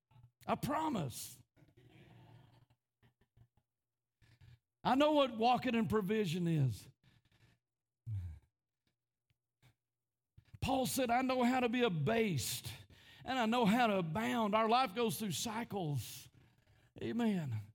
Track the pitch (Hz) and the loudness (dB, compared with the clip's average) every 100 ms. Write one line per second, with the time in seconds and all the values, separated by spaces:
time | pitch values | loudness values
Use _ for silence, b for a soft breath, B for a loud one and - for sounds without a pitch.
0 | _ _ - _ - - - 294 320 240 | _ _ -20 _ -6 -4 -4 -4 -2 -4
1 | 139 - - - _ _ _ _ - - | -6 -8 -14 -18 _ _ _ _ -20 -20
2 | - - - - - _ _ _ _ _ | -20 -20 -20 -20 -20 _ _ _ _ _
3 | _ _ _ _ - _ _ _ _ _ | _ _ _ _ -20 _ _ _ _ _
4 | _ _ b b b b _ _ 180 262 | _ _ b b b b _ _ 0 2
5 | 302 302 269 220 226 247 254 233 190 214 | 4 4 2 2 2 2 2 0 2 0
6 | 190 220 202 175 170 160 131 104 - - | 0 0 0 0 0 2 0 -2 -10 -20
7 | b b b b b b _ _ _ _ | b b b b b b _ _ _ _
8 | - 101 87 73 - _ _ _ _ _ | -8 -6 -6 -12 -20 _ _ _ _ _
9 | _ _ _ _ _ _ _ _ _ _ | _ _ _ _ _ _ _ _ _ _
10 | _ _ _ - - - - 269 240 - | _ _ _ -20 -20 -6 0 0 2 0
11 | 254 240 254 254 240 254 247 247 240 170 | 2 2 2 2 2 4 2 2 2 2
12 | 139 226 220 147 - - - - B B | 2 2 2 0 -2 -6 -8 -14 B B
13 | B B - 262 220 240 220 233 240 196 | B B -6 -2 0 2 4 4 4 2
14 | 165 156 233 247 214 214 220 240 262 196 | 0 -2 -2 0 0 2 4 2 2 0
15 | 233 151 214 135 233 214 233 196 160 143 | -2 -2 -4 -4 -6 -6 -6 -6 -4 -4
16 | - - - b b b b b b - | -6 -12 -18 b b b b b b -10
17 | - 233 233 196 147 110 104 | -6 -2 -2 -2 -4 -6 -8